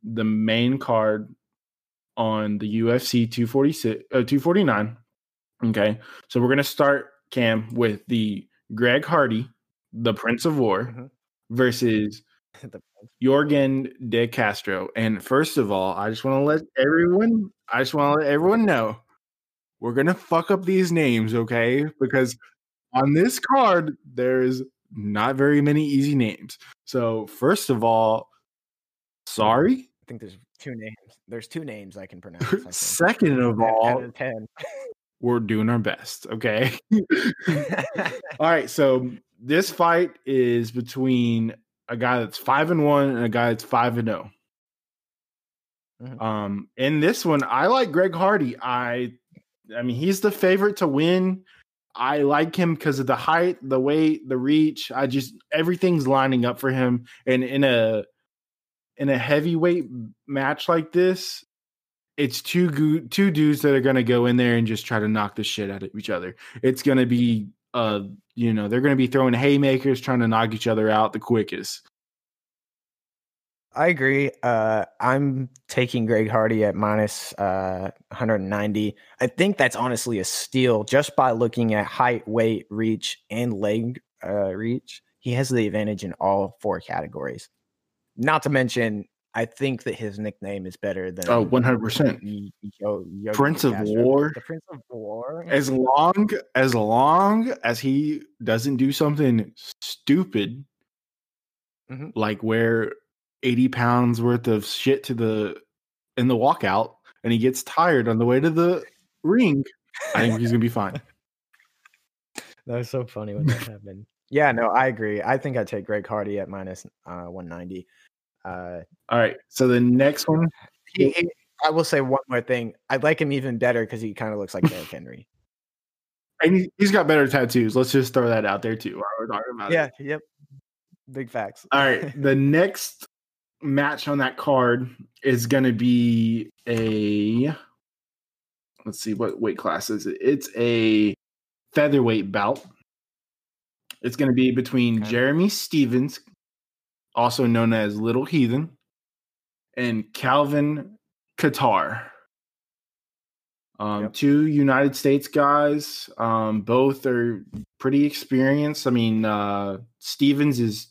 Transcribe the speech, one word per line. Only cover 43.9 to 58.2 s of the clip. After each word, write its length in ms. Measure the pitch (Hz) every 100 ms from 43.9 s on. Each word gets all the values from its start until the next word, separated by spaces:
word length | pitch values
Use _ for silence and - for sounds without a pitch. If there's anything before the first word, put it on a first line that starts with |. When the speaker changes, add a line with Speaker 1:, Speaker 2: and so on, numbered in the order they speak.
| 117
Speaker 1:
and 120 | 110
oh. 200 | 90 104 _ _ _ _ _ _ _ _ _ _ _ _ _ _ _ _ _
Speaker 2:
Mm-hmm. 180 | 127 117
Speaker 1:
Um, 480 | 110 107 101 101 - -
in 220 | 135 151
this 260 | 160 247 170
one, 180 | 143 92
I 200 | 123 180
like 240 | 262 226
Greg 220 | 156 185 165
Hardy. 400 | 190 208 131 123
I, 520 | 127 123 123 123 123 123 _ _ _ _ _ 113
I 60 |
mean, 140 | 123 120
he's 260 | 175 190
the 100 | 208
favorite 460 | 202 185 185 208 202
to 100 | 165
win. 560 | 139 165 185 185 185 - _ _ _ _
I 260 | - 131 147
like 360 | 143 147 165 185
him 220 | 170 160
'cause 220 | 156 135
of 80 | 127
the 100 | 127
height, 400 | - 165 180 175
the 180 | 131 131
weight, 480 | 135 156 156 156 127
the 80 | 127
reach. 540 | 131 151 156 - - 123
I 120 | 139
just, 260 | 135 117 - _
everything's 560 | 151 165 175 185 165 131
lining 380 | 135 135 127 120
up 120 | 120
for 140 | 135
him. 340 | 131 127 123 120 - -
And 180 | 127
in 220 | 127 139 139
a, 400 | 120 110 110 - _